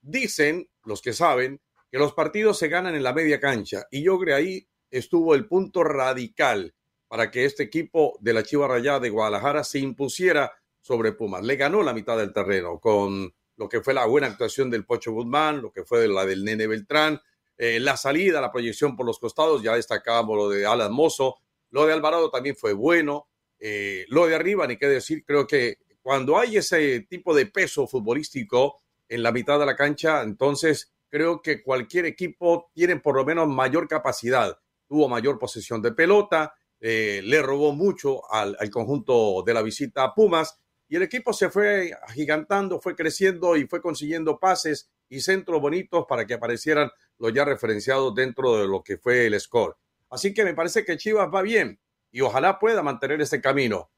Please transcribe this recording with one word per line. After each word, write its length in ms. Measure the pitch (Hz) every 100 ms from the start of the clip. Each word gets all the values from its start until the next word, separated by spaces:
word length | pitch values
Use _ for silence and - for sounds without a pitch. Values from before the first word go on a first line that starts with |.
Dicen 680 | 131 247 240 - 147 170 - _ 113
los 160 | 101
que 100 | -
saben 480 | 113 165 127 131 139 _ _ _
que 80 | 131
los 160 | 147
partidos 440 | - 156 208 214 202
se 100 | 160
ganan 260 | 170 185
en 80 | 156
la 100 | 127
media 260 | 127 160 143
cancha 480 | 143 127 95 98 -
y 120 | 135
yo 160 | 160 190
creo 160 | 180
que 80 | 139
ahí 260 | 165 185 _ _ _
estuvo 440 | 127 117 175 165
el 120 | 147 107
punto 380 | 180 190 -
radical 880 | 165 139 131 127 117 _ 147 107 85 _ _ _ _
para 240 | 113 113
que 140 | 127
este 200 | 135 -
equipo 520 | 127 160 165 165 147 -
de 100 | 104
la 120 | 113
Chivas 260 | 107 147 139
Rayadas 320 | 127 123 139
de 80 | 123
Guadalajara 520 | 107 110 101 123 143
se 160 | 143 143
impusiera 760 | 135 120 139 - 185 151 135 - _ _
sobre 320 | _ 120 110
Pumas. 320 | 104 110 92
Le 120 | 107 135
ganó 260 | 139 190
la 100 | 170
mitad 240 | 113 101 113
del 160 | 104
terreno 480 | 107 95 98 87 85
con 500 | 113 104 101 98 92 _ _ _
lo 120 | 104
que 140 | 117
fue 120 | 117
la 120 | 135 117
buena 200 | 139 139
actuación 440 | 98 113 - 135
del 140 | 117
Pocho 280 | 98 117 -
Guzmán, 480 | 110 120 143 156 147
lo 100 | 110
que 140 | -
fue 240 | 87 120 113
la 160 | 98
del 180 | 98 95
Nene 240 | 101 110 110
Beltrán, 540 | 110 101 151 156 151 _ _ _ _
eh, 220 | 117 117
la 180 | 135 131
salida, 440 | 135 147 190 156
la 100 | 123
proyección 460 | 127 117 107 147 120
por 100 | 123
los 120 | 110
costados, 440 | 117 - 156 147
ya 140 | 110 117
destacábamos 600 | 107 107 - 117 110 107
lo 120 | 104
de 180 | 101 101
Alan 260 | 120 104
Mozo, 440 | 120 156 - 135 - _ _ _
lo 160 | 131 156
de 60 |
Alvarado 380 | 160 151 165 160
también 260 | 131 135 135
fue 160 | 110
bueno, 560 | 101 123 170 147 143 - _ _ _
eh, 440 | 107 104 101 98 92
lo 180 | 135 170
de 80 |
arriba, 320 | 160 170 202 147
ni 100 | 117
qué 100 | 143
decir, 340 | 135 - 156
creo 220 | - 147 139
que 320 | 147 120 - _ _
cuando 380 | 131 135 131 165
hay 180 | 247 214
ese 440 | 160 170 147 123
tipo 340 | 104 180 180
de 120 | 151 127
peso 400 | - 185 - 127
futbolístico 960 | 131 107 123 156 139 110 123 139 - _ _ _
en 140 | 117
la 80 | 117
mitad 300 | 120 120 147
de 60 | 143
la 100 | 131
cancha, 460 | 143 147 160 151
entonces 680 | 110 101 135 143 160 147 - _ _
creo 320 | 147 165 170
que 220 | - 147
cualquier 440 | - 131 117 175 170
equipo 640 | 151 180 - 175 170 -
tiene 220 | - 175 170
por 180 | 147
lo 100 | 135
menos 220 | 135 165 160
mayor 400 | 131 131 147 160
capacidad, 720 | 156 147 123 117 131 104 85 _ _ _
tuvo 200 | 147 143
mayor 300 | 120 120 127
posesión 420 | 120 - 101 117
de 100 | 110
pelota, 600 | 113 165 208 202 160 151 - _ _
eh, 400 | 113 110 107 101
le 200 | 98 151
robó 300 | 135 139 147
mucho 560 | 143 196 180 143 131 -
al, 240 | 107 101 101
al 120 | 104
conjunto 720 | 110 113 143 120 123 107 92 95
de 80 |
la 80 | 117
visita 400 | 110 - 135 139
a 120 | 131
Pumas, 440 | - 214 165 156 - _ _ _
y 80 | 160
el 60 |
equipo 280 | 185 247 240
se 160 | 208 185
fue 420 | 190 208 202 175 - -
agigantando, 720 | 113 151 156 156 196 196 180
fue 160 | -
creciendo 640 | 170 160 - 190 180 175 165
y 100 | 131
fue 140 | 170
consiguiendo 580 | 175 151 147 165 160 147
pases 520 | 190 180 160 147 - _ _
y 140 | 135
centros 360 | 127 190 185 165
bonitos 460 | 143 165 185 175 -
para 200 | - -
que 80 |
aparecieran 560 | 117 117 117 - 151 139 - _ _
los 160 | 117
ya 140 | 113 143
referenciados 680 | 131 113 107 101 135 135
dentro 440 | 110 131 123 131 110
de 100 | 101
lo 140 | 98
que 160 | - 98
fue 260 | - 123
el 160 | 117 104
score. 340 | - 120 95 - _ _ _
Así 240 | 127 202
que 100 | 196
me 80 | 202
parece 320 | 160 170 226
que 140 | - 165
Chivas 320 | 214 214 180
va 60 | 190
bien 400 | 190 226 143 98 _ _ _
y 100 | 120
ojalá 380 | 131 117 165 190
pueda 240 | 220 220
mantener 400 | 151 123 135 151
este 180 | 147 139
camino. 500 | 135 139 127 98 -